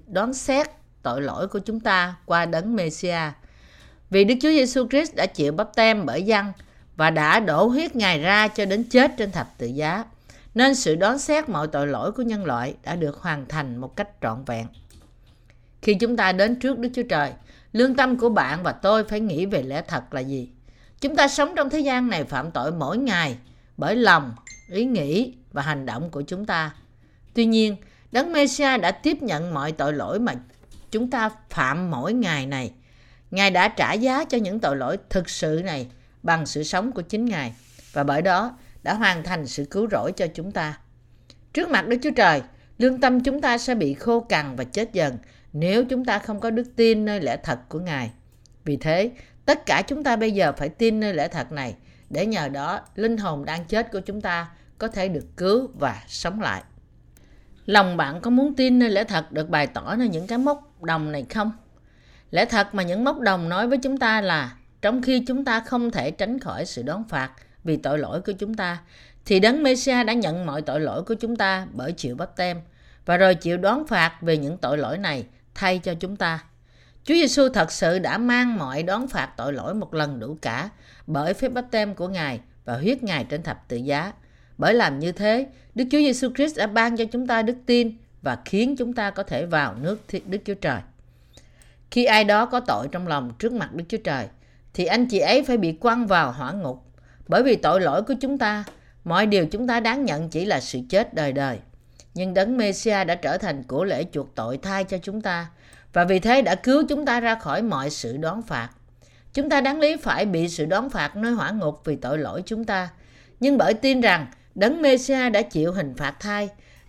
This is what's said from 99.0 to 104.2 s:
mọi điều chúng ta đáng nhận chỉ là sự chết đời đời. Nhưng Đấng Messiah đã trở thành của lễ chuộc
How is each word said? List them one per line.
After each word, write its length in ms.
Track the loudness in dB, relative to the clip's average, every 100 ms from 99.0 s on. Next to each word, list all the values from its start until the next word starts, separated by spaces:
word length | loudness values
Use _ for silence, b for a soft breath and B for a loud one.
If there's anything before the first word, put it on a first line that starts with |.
mọi 220 | -2 2 4
điều 200 | 4 2
chúng 220 | -2 -2
ta 120 | 0
đáng 260 | 0 0 -2
nhận 240 | -2 -4
chỉ 160 | -4 -2
là 140 | -2
sự 200 | -4 -8 0
chết 240 | 0 0
đời 180 | -2 -2
đời. 280 | 0 -2 -4 -12 -20 b b b
Nhưng 200 | -6 0
Đấng 240 | 2 2 2
Messiah 500 | 0 0 0 0 0
đã 80 | 0
trở 220 | 0 -2
thành 260 | -2 -6
của 200 | -4 -2
lễ 200 | 0 -2 -4
chuộc 240 | -6